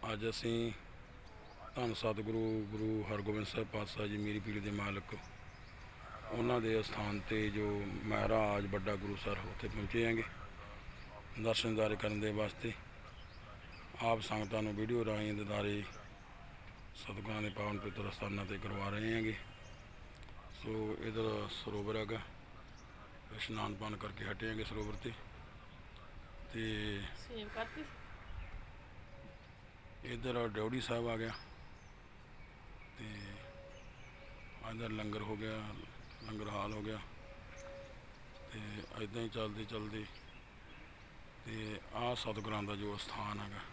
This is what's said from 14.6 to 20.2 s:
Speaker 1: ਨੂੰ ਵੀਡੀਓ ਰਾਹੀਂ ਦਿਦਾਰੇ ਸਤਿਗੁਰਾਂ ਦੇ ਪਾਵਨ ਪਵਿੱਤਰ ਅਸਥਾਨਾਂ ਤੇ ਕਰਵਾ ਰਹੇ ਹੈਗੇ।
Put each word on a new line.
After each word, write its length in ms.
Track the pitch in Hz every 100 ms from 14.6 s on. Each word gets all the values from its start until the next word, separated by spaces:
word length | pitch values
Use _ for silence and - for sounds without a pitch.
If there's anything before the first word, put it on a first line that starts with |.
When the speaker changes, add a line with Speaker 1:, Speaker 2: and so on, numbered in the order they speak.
Speaker 1:
ਨੂੰ 120 | 107 101
ਵੀਡੀਓ 280 | 110 120
ਰਾਹੀਂ 280 | 110 107 107
ਦਿਦਾਰੇ 480 | 104 101 104 104 104 101 - - - - - - - - - - -
ਸਤਿਗੁਰਾਂ 460 | - 95 104 107
ਦੇ 80 | 104
ਪਾਵਨ 280 | 98 104 104
ਪਵਿੱਤਰ 300 | 104 101 101
ਅਸਥਾਨਾਂ 360 | - 101 101 98
ਤੇ 120 | 101
ਕਰਵਾ 300 | 98 98 98
ਰਹੇ 240 | 101 110
ਹੈਗੇ। 200 | 113 110 107 - - - - - - - -